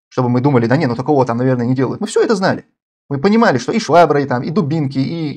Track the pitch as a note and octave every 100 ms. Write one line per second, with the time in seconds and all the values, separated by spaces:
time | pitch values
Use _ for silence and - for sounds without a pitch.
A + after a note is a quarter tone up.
0 | _ - B2 B2 C#3 B2+ A#2 C3+ C#3 A#2
1 | C3 C#3+ C3+ A#2+ C3 B2 A#2+ C3 B2 -
2 | G#3 A4+ F#4 G3 F#3 - - _ _ _
3 | _ C#3 G3 A3 A3+ C3 - A#2 - E3
4 | D#3+ C#3+ C#3 B2 C3 E3 C#3 E3 C#3 C3+
5 | C#3 E3 D3+